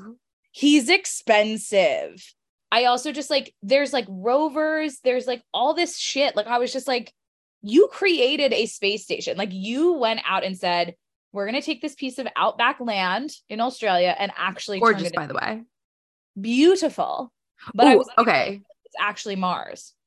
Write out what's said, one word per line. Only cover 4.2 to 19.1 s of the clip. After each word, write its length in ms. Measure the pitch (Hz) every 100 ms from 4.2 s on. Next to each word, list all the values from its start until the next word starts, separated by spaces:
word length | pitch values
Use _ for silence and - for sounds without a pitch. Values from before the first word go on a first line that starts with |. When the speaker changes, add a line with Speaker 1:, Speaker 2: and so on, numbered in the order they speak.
| 214 269 311 277 311 311 311 262
Speaker 1:
there's, 240 | 247 247 247
like, 160 | 240 _
all 200 | 190 269
this 240 | 320 339 -
shit. 340 | - 269 277
Like, 140 | 208 208
I 120 | 240
was 120 | 247
just 160 | 262 269
like, 240 | 247 - _ _ _ _ _
"You 280 | 202 262 539
created 640 | - 392 320 247 302 269
a 120 | - 226
space 380 | - 202 208
station." 320 | - - - 170
Like, 120 | 202
you 420 | 185 202 254 349
went 280 | 320 226 220 -
out 200 | 190 190
and 120 | 185
said, 380 | 180 175 175 - _ _ _
"We're 120 | 196 202
gonna 160 | 269
take 200 | 302 285
this 140 | 302 -
piece 240 | 262 277
of 80 | 226 -
outback 420 | 202 - 240 -
land 520 | 233 202 185 202 294 - -
in 100 | 214
Australia 560 | 247 254 214 180 180 -
and 140 | 202 -
actually 420 | 185 - - 196
turn 140 | 226
Speaker 2:
Gorgeous, 140 | 196 180
Speaker 1:
it 60 | 165
Speaker 2:
by 120 | 147
the 60 |
way. 300 | - - 220 233 _ _ _ _ _ _ 196
Speaker 1:
Beautiful." 920 | 214 247 330 381 320 - - - 254 _ _ _ -
But 140 | 208 277
I 80 | 214
Speaker 2:
Ooh, 20 |
Speaker 1:
was 100 | -
like, 200 | - 226
Speaker 2:
okay. 340 | 143 151 202 - _ _
Speaker 1:
"It's 100 | 156
actually 360 | 202